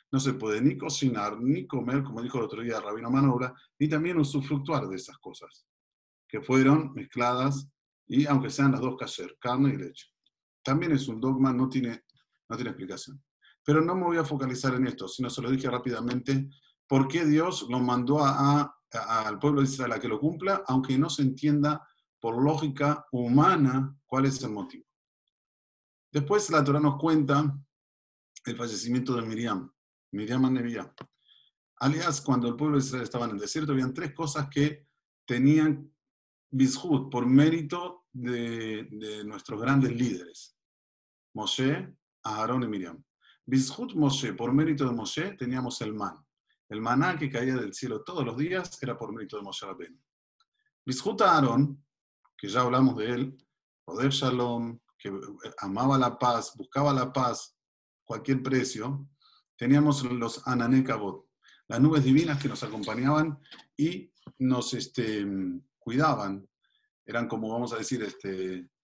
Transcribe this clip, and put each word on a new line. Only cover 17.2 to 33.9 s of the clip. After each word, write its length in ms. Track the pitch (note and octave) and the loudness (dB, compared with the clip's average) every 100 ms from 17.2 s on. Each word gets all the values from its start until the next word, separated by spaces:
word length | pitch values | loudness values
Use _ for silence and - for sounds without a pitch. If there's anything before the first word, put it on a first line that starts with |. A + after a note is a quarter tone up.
| D#3+ | 4
Dios 400 | D3+ E3+ - B2+ | 4 2 -2 -4
lo 120 | B2 | -2
mandó 440 | B2 B2 B2 D3 | 2 0 2 2
a, 360 | C#3 C#3 C#3 D3 | 4 4 4 4
a, 140 | C#3+ - _ | 2 -6 _
a, 360 | A#2 A2 A2+ G#2+ | -10 -2 -2 -2
al 100 | G#2 | 0
pueblo 220 | C#3+ C#3+ | 2 4
de 60 | C3+ | 2
Israel 260 | C3 B2 | 0 -4
a 80 | A2 | -4
que 80 | A2+ | -2
lo 100 | G#2+ | -2
cumpla, 460 | D3 E3 F#3 G3 - | -2 -2 -2 -2 0
aunque 300 | C3 C3 C3 | 0 2 0
no 140 | D#3+ | 0
se 100 | - | 0
entienda 680 | C3+ C3+ D3+ D3 D3 D#3 - _ _ _ | 0 0 0 2 2 -2 -8 _ _ _
por 220 | A#2 A#2 | -4 2
lógica 640 | C#3 D#3 D#3 C3+ C#3+ D3 - | 2 2 -2 0 0 0 -2
humana, 840 | B2 A#2+ C3 E3 F3 C3+ C3 C3+ - _ | -4 2 6 6 6 4 2 -2 -6 _
cuál 200 | C3 C3+ | 0 0
es 160 | - | 0
el 80 | A#2 | -6
motivo. 340 | G#2 F2+ - - _ _ _ _ _ _ _ _ _ _ _ _ | -8 -10 -14 -20 _ _ _ _ _ _ _ _ _ _ _ _
Después 400 | D3 C#3+ G#3 G#3 | -2 2 0 2
la 140 | D#3+ | 2
Torá 160 | C#3 C#3+ | 4 4
nos 160 | D3+ C#3 | 2 2
cuenta 600 | D#3+ D#3 C3+ C#3+ D3+ C#3 - _ _ _ _ _ _ - | 2 2 4 2 2 -2 -10 _ _ _ _ _ _ -14
el 120 | - A#2 | -10 -8
fallecimiento 580 | A#2+ G#2 A2+ B2+ C3 | -6 -6 -2 -2 0
de 80 | B2 | -2
Miriam, 480 | A2+ A2 A#2+ G2+ E2+ _ _ _ _ | -4 -4 -4 -4 -8 _ _ _ _
Miriam 320 | G2+ G#2+ B2+ | -10 -4 0
Anevía. 480 | C3 B2+ A#2+ A2+ F2+ - - _ _ _ _ _ _ _ | 2 2 -2 -6 -10 -16 -20 _ _ _ _ _ _ _
Alias, 400 | C3 D#3 E3+ D3 | 0 2 0 -2
cuando 280 | - B2+ A#2+ | 0 0 0
el 80 | A#2 | -2
pueblo 220 | D3+ D3 | 2 2
de 60 | |
Israel 200 | C3 C3 | 0 -4
estaba 220 | A#2+ B2 A#2 | -6 -4 -4
en 60 | |
el 60 | G#2 | -4
desierto, 340 | G#2 D#3+ D3+ | -6 -4 -2
habían 220 | C3+ C3 | 0 0